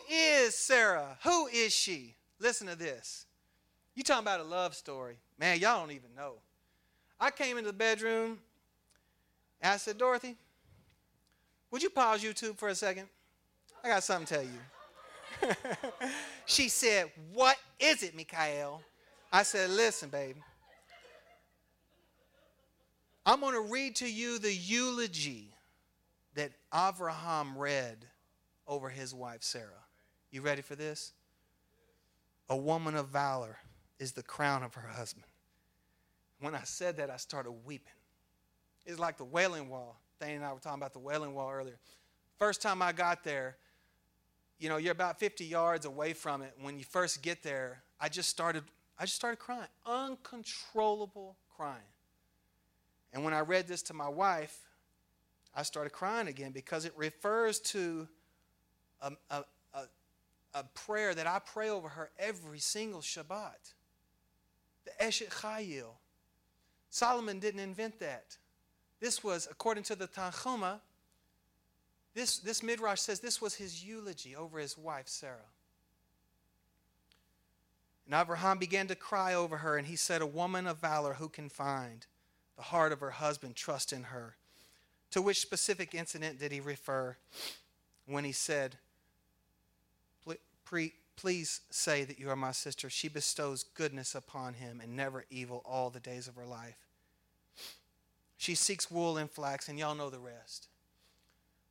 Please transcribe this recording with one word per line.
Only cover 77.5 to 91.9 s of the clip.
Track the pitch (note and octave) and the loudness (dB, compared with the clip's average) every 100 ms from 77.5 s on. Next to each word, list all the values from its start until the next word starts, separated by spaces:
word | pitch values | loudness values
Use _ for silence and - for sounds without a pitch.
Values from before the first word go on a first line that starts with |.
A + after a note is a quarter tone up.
| _ _ _ _ _ C3+ | _ _ _ _ _ 0
And | |
Abraham | D3+ E3+ E3+ F#3+ F#3 | 4 4 4 2 2
began | F3+ G3 F#3+ | 2 0 0
to | F3+ | -4
cry | - G3+ F#3 | -2 0 2
over | F3+ E3+ D3+ | 2 2 0
her, | D#3 D3 | 0 0
and | C#3+ | 0
he | |
said, | E3 - E3 | -2 0 2
"A | D3+ | 0
woman | D#3 F3+ F#3 F3+ | 0 0 0 -2
of | D#3+ | -2
valor | D#3+ D3+ D3 | 0 2 0
who | C3+ D#3 | -2 -8
can | - D3 | -10 -12
find | - C#3 C3+ B2 A2+ - _ _ _ _ - | -4 -2 -2 -4 -12 -20 _ _ _ _ -16
the | |
heart | - E3+ D#3 | 0 4 4
of | C#3 | 2
her | C#3 | -4
husband, | C3+ D3+ C#3+ C3 | -2 -2 -2 -6
trust | A#2 - C3+ - | -8 -4 -2 -4
in | C3 | -6
her." | A#2+ B2+ A#2 - _ - - _ _ _ - | -8 -10 -12 -18 _ -20 -20 _ _ _ -2
To | F#3+ | 2
which | G3 F#3+ | 4 2
specific | - F3+ - F#3+ E3 | 0 0 0 0 -2
incident | E3 E3 D#3 D#3 C3+ | -4 -6 -4 -6 -4
did | C#3+ | -6
he | C#3 | -4
refer | C#3+ C#3 - C3+ B2+ - _ - - - _ _ _ _ - | -6 -6 -2 -2 -2 -8 _ -12 -10 -12 _ _ _ _ -6
when | C#3+ | -4
he | C#3+ | -2
said, | C3 - D3 C3 - _ _ _ _ _ _ _ _ _ _ _ _ _ _ | -2 0 0 0 -6 _ _ _ _ _ _ _ _ _ _ _ _ _ _
"Pl-, | D#3+ E3 _ _ | -12 -12 _ _
pre-, | - E3+ D#3+ - _ | -4 -2 -2 -6 _
please | - F#3+ F3+ D#3 - - | -4 0 0 0 -6 -6
say | - E3 | 0 2